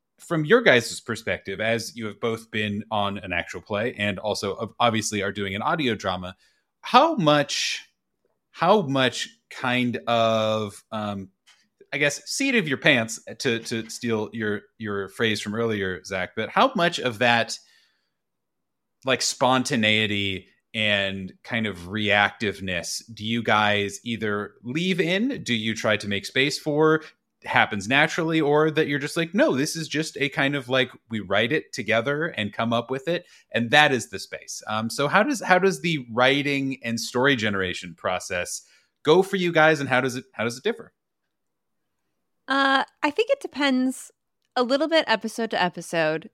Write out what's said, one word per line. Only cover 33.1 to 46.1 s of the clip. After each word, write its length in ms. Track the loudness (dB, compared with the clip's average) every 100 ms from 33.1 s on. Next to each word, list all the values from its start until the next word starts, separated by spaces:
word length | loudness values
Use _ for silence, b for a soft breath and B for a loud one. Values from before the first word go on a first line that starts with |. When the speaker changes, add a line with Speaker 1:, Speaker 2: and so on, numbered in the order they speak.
| -6 -6 b b
Speaker 1:
and 180 | -4 4
that 220 | 6 6
is 160 | 4 -2
the 100 | -10
space." 440 | -12 -14 -14 -14 -6
Um, 240 | -4 -4
so 160 | -2 2
how 160 | 2
does, 180 | 2 0
how 200 | 4 4
does 200 | 4 2
the 240 | 0 -2 -2
writing 680 | 4 4 4 2 0 -2 -4
and 160 | -4 -4
story 380 | -4 0 2 2
generation 580 | 0 0 -2 -4 -10
process 680 | -8 -4 -4 -4 -6 -6 -10 -16 b b b
go 180 | 4 4
for 140 | 4 0
you 160 | 2
guys, 260 | 4 4 4
and 100 | 2
how 120 | 0
does 160 | 0 -4
it, 80 | -10
how 100 | -6
does 140 | -6 -4
it 60 |
differ? 280 | -4 -6 -8 _ _ _ _ _ _ _ _ _ _ _ _ _ _ _ -4
Speaker 2:
Uh, 360 | 0 2 2 -2 _
I 80 | -2
think 200 | 0 0
it 100 | 0
depends 680 | -2 -2 2 2 0 -2 -10 _ _ _ _
a 80 | -2
little 260 | 2 2 2
bit 160 | 2 2
episode 420 | 0 -2 -4 -2
to 120 | 0
episode. 680 | 0 -2 -4 0 0